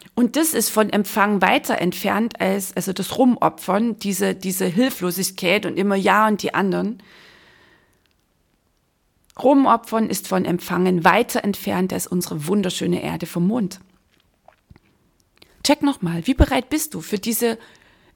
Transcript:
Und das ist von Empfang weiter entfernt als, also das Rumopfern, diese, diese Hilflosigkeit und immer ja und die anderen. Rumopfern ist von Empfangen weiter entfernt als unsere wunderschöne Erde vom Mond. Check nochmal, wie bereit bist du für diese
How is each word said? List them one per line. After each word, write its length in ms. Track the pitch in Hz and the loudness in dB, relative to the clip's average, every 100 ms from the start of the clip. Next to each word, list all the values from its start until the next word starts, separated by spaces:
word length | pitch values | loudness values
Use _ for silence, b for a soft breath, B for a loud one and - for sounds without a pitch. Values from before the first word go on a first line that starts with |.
| b | b
Und 220 | - 240 277 | 0 2 2
das 180 | 320 | 0
ist 160 | - 214 | 0 0
von 200 | 220 214 | 2 2
Empfang 520 | - - 214 202 202 | 0 -2 0 2 2
weiter 380 | 185 269 - - | 2 2 0 -2
entfernt 600 | 175 - 196 196 226 - | -2 -2 -2 -2 -2 -2
als, 360 | 190 196 190 - | -2 -2 -4 -6
also 160 | 180 | -6
das 260 | 185 190 - | -4 -4 2
Rumopfern, 800 | 254 233 160 - - 190 233 - | 4 4 2 0 -2 0 0 -4
diese, 360 | 202 190 196 | -4 -2 -2
diese 320 | 185 190 185 185 | -2 -4 -2 0
Hilflosigkeit 1000 | 170 262 - 180 180 185 - 175 208 190 | 2 0 0 -4 -2 -4 -4 0 0 0
und 100 | - | -2
immer 200 | 196 196 | 0 2
ja 300 | 196 196 214 | 2 4 4
und 160 | 208 | 2
die 120 | - | -2
anderen. 480 | - 196 175 196 240 b b b b b b b b b b b _ _ _ _ _ _ _ _ _ _ _ _ - | -2 0 0 -2 -6 b b b b b b b b b b b _ _ _ _ _ _ _ _ _ _ _ _ 0
Rumopfern 680 | 247 285 269 233 - 220 220 | 4 6 6 2 2 -2 -2
ist 180 | 185 - | -4 -2
von 160 | 190 | -2
Empfangen 600 | - 175 - 180 185 180 | 0 -2 -2 0 2 4
weiter 400 | 175 190 247 - | 4 4 2 -2
entfernt 480 | 202 196 - 190 185 | -2 -4 -4 -2 -2
als 140 | 175 - | -4 -4
unsere 400 | 180 170 160 151 | -4 -4 -6 -2
wunderschöne 560 | 208 185 - - 175 | 0 0 -2 -2 -2
Erde 240 | 151 165 170 | -2 -6 -6
vom 200 | 175 175 | -2 0
Mond. 340 | 240 185 - - _ _ _ _ _ _ _ _ - _ _ _ _ _ _ b b | 0 -2 -8 -20 _ _ _ _ _ _ _ _ -20 _ _ _ _ _ _ b b
Check 180 | - 294 | 0 2
nochmal, 440 | 285 277 170 170 202 | 0 -2 -4 -2 0
wie 80 | |
bereit 340 | 269 - 262 - | 2 2 0 -2
bist 260 | 302 - | -4 -6
du 60 | 175 | -10
für 180 | 156 208 | -6 -6
diese 380 | 226 220 233 226 b b b b b | -4 -2 0 -2 b b b b b